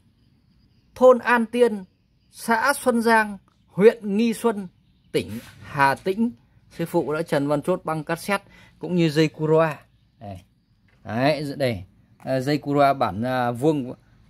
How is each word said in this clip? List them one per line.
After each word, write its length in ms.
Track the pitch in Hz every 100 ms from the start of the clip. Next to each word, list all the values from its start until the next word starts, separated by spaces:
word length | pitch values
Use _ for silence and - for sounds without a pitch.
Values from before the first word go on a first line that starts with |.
| _ _ _ _ _ _ _ _ _
thôn 240 | - 254 254
An 280 | 220 240 226
Tiên, 380 | 240 240 208 185 _ _ _ _
xã 420 | - - 226 247 277
Xuân 200 | - 233
Giang, 360 | 226 226 214 196 - _ _
huyện 500 | - 208 226 208 202
Nghi 160 | 233
Xuân, 360 | 220 233 208 185 - _ _ _
tỉnh 180 | 151 95 107 - -
Hà 320 | - 147 139
Tĩnh. 360 | 135 - 196 233 233 _ _ _
Sư 160 | - 170
phụ 260 | 175 131
đã 100 | 151
Trần 260 | 170 151 143
Văn 140 | 147
Chốt 180 | - 135
băng 200 | - 160
cassette 400 | 147 165 - 202 - - - _
cũng 180 | 160 175
như 140 | 165
dây 180 | 147 160
cu 180 | - 156
loa. 320 | 160 160 147 - _ _ _
Đây. 180 | 104 92 - _ _ _ _ _
Đấy, 500 | - 110 139 147 151 139
đây. 260 | 135 107 92 _ _ _
À, 220 | - 135
dây 180 | 131 147
cu 160 | 139
loa 180 | 143 139
bản, 300 | 139 120 92
à, 280 | 120 127 120
vuông 440 | 117 147 151 123 131 _ _ _